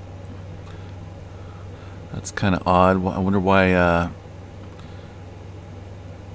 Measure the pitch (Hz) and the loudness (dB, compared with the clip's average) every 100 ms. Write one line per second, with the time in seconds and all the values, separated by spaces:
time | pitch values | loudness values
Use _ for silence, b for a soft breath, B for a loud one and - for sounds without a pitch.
0 | - - - - - - B B B B | -14 -14 -14 -12 -12 -12 B B B B
1 | - - - B B B B B B B | -12 -14 -14 B B B B B B B
2 | - - - - 101 90 - 90 92 95 | -10 -10 -8 0 2 4 6 8 8 6
3 | 92 87 95 98 92 95 92 90 87 85 | 2 0 2 4 6 6 8 8 6 6
4 | 87 - - - - - - - B B | 2 -4 -16 -16 -16 -16 -16 -16 B B
5 | B B B - - - - - - - | B B B -14 -14 -14 -14 -14 -14 -14
6 | - - - | -14 -14 -14